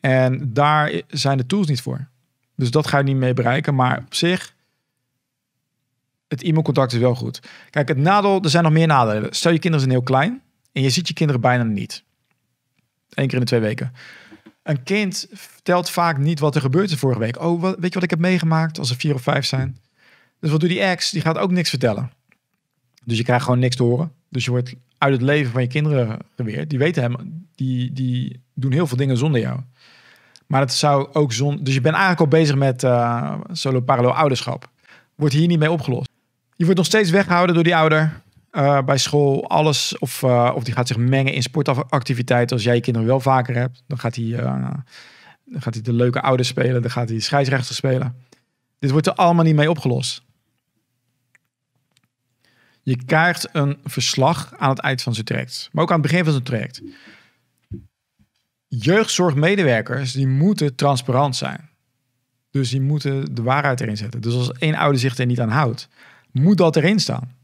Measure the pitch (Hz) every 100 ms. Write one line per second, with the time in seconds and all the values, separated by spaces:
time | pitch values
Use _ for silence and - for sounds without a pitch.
0 | 143 131 127 131 143 113 147 151 147 85
1 | - 151 139 135 127 196 180 127 - 131
2 | 131 _ _ _ _ - 127 131 147 143
3 | 139 135 127 123 117 131 135 135 127 131
4 | - - 165 180 - _ _ _ _ _
5 | _ _ _ _ _ _ _ _ _ _
6 | _ _ _ 127 180 156 156 139 131 120
7 | 123 120 120 131 - - - - 143 139
8 | 147 202 202 196 185 156 165 156 165 143
9 | 117 107 - - 170 165 175 160 131 127
10 | 127 131 160 254 _ _ _ - 135 123
11 | 175 156 156 127 123 123 117 101 92 -
12 | _ _ _ _ _ _ _ _ _ _
13 | _ - 139 127 120 120 110 110 123 -
14 | - - - - - _ - 147 123 196
15 | 208 - - 208 - - - 175 170 -
16 | 170 147 143 165 151 151 135 139 202 151
17 | 135 117 113 123 165 175 185 185 180 185
18 | 175 170 175 185 165 160 160 160 127 123
19 | 156 139 123 143 131 135 131 - _ _
20 | _ _ _ _ 160 156 175 175 190 175
21 | - 170 160 160 196 180 165 135 123 107
22 | 123 _ _ _ _ _ _ _ _ _
23 | - 113 120 123 123 123 127 123 120 123
24 | 160 _ _ 131 123 123 123 - _ _
25 | 143 135 127 147 135 117 123 135 151 143
26 | 117 110 - _ 113 107 156 139 151 165
27 | 123 120 - 160 185 _ 131 127 123 131
28 | 131 123 - 127 _ - 135 131 170 123
29 | 135 123 151 135 110 87 131 _ _ _
30 | _ _ _ _ _ 135 135 - 151 143
31 | 139 156 147 113 143 143 131 135 131 165
32 | 196 170 156 160 156 139 139 127 131 123
33 | 120 120 143 - - 170 135 131 123 131
34 | 123 131 156 127 - - - _ _ -
35 | _ _ 147 135 170 170 156 170 135 123
36 | 135 _ _ _ _ _ 165 185 165 220
37 | 202 185 190 175 180 170 165 170 160 156
38 | 160 160 _ _ _ 202 139 139 131 139
39 | - 147 143 139 - - 156 135 - -
40 | 120 - 131 123 120 - 123 123 123 113
41 | 120 135 135 143 120 - 147 131 135 147
42 | 120 123 123 123 120 123 107 120 117 117
43 | 113 131 131 131 123 117 123 123 _ 131
44 | 117 117 113 117 120 65 65 139 123 -
45 | - - - _ _ 247 120 113 113 117
46 | 123 123 139 127 127 - 123 127 120 123
47 | 117 113 107 143 135 131 123 - 135 127
48 | 127 123 _ _ _ _ _ _ 143 139
49 | 156 - 180 170 165 151 151 165 131 123
50 | 127 - _ _ _ _ _ _ _ _
51 | _ _ _ _ _ _ _ _ _ _
52 | _ _ _ _ _ _ _ _ - 123
53 | 127 156 170 170 - 165 143 143 - -
54 | 127 - 131 175 - - 147 135 143 135
55 | - 113 113 127 127 - - 151 165 170
56 | 143 170 160 143 123 120 110 - - -
57 | - - _ _ _ _ _ - - _
58 | _ _ _ _ _ _ _ 120 104 196
59 | 220 - 180 139 156 202 160 117 - 123
60 | 135 135 135 135 170 208 151 123 143 135
61 | - 127 143 131 135 - - _ _ _
62 | _ _ _ _ _ 139 127 131 135 151
63 | 139 135 151 123 117 135 143 127 117 107
64 | 110 123 117 123 123 - 160 156 151 139
65 | 131 127 123 123 113 123 139 - - _
66 | - _ _ 131 151 202 170 160 151 214
67 | - 131 - -